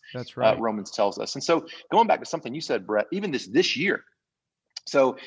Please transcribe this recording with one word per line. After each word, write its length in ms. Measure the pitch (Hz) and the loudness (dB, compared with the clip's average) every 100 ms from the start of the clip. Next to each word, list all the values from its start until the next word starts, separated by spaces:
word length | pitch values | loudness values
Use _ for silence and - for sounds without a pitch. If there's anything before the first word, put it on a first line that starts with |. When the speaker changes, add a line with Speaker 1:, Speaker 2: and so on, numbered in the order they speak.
| - 127 | -14 -12
Speaker 1:
That's 160 | 120 127 | -10 2
Speaker 2:
uh, 60 | |
Speaker 1:
right. 180 | 113 107 | 2 2
Speaker 2:
Romans 300 | 113 107 95 | 0 -4 -6
tells 300 | - 101 90 | 0 0 0
us. 160 | - 139 | -6 -4
And 80 | |
so 240 | - 165 - - - | 0 0 0 -14 0
going 160 | 196 220 | 2 4
back 120 | 185 | 2
to 40 | - | -2
something 300 | 165 127 147 | -8 -6 -8
you 60 | |
said, 260 | - 117 95 | -4 -4 0
Brett, 180 | 107 104 | 0 0
even 180 | 190 202 | -2 -4
this, 160 | 131 92 | -4 0
this 320 | 135 190 - | 2 2 2
year, 260 | 190 - _ _ _ _ _ _ _ - - | 0 -2 _ _ _ _ _ _ _ -20 -2
so 280 | 143 131 - | 4 4 2